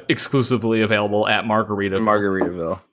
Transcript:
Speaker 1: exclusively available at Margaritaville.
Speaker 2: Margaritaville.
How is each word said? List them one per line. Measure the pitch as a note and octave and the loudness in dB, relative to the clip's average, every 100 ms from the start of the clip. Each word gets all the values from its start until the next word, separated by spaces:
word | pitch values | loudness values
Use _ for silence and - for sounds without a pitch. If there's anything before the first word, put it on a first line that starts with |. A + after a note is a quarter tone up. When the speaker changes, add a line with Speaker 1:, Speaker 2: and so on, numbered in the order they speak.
| - | -4
Speaker 1:
exclusively | D3 - C#3 A#2 A#2+ A2+ A2+ | -2 0 0 2 0 0 0
available | G#2+ G#2+ G#2 G#2 G#2 | 2 2 0 0 2
at | G#2+ | 0
Margaritaville. | A2 G#2+ G#2 G2+ G2+ F#2+ | 2 0 0 -2 -2 0
Speaker 2:
Margaritaville. | A2 G#2+ G2+ F#2+ F2+ F2+ E2 F#2 - | 2 2 2 0 -2 -4 -6 -6 -10